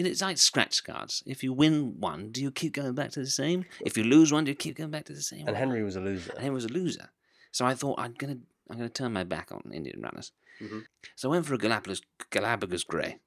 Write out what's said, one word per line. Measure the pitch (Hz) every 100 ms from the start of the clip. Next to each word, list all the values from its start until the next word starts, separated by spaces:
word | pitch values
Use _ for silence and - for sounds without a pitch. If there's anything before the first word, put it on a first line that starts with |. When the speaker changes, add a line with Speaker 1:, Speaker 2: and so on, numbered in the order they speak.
| 180
Speaker 1:
It's | -
like | 190 160
scratch | - - - -
cards. | - - - - -
If | 135
you | 131
win | 127 156 151 135 -
one, | 92 76 107
do | 117
you | 139
keep | 135 160
going | - 139 127
back | 147
to | -
the | 135
same? | - 139 180 185 -
If | - -
you |
lose | 110 147 156
one, | 151 147
do |
you | 139
keep | - 135
going | 156
back | 151 -
to |
the | 143
same | 147 -
Speaker 2:
And | -
Speaker 1:
one? | 104
Speaker 2:
Henry | 135 120
was | 104 92
a |
loser. | 95 95 87
Speaker 1:
And | -
Henry | 139 131
was | 113
a |
loser. | 147 175 - - _ _ _ -
So | - 127
I | 131
thought, | 143 -
I'm | 120
gonna | 120 139 127 - _ -
I'm | 113
gonna | 117
turn | - 127
my | 104
back | 90 78 -
on | - -
Indian | 80 69 -
runners. | 55 50 - _ _ -
Speaker 2:
Mm-hmm. | 107 107 110 _ - -
Speaker 1:
So | 131
I |
went | 175 151
for |
a | 127
Galapagos, | 107 110 95 92 - - -
Galapagos | 98 104 113 98 90
Grey. | - 80 78 -